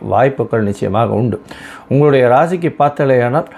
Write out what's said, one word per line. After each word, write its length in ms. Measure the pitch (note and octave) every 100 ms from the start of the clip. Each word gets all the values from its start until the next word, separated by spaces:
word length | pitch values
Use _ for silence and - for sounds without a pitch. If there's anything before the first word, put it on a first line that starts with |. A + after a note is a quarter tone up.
வாய்ப்புகள் 600 | G#2+ G2+ C3+ C#3 A2+ A2+
நிச்சயமாக 500 | G#2 G2 G2+ G2+ A2+
உண்டு. 280 | G#2 A#2+ G2+ - - - - -
உங்களுடைய 400 | C3 D3 C#3 B2
ராசிக்கு 460 | B2+ E3 F3+ E3+ -
பார்த்தலையானால் 680 | D3 D3 C#3 B2+ A#2+ C#3+ -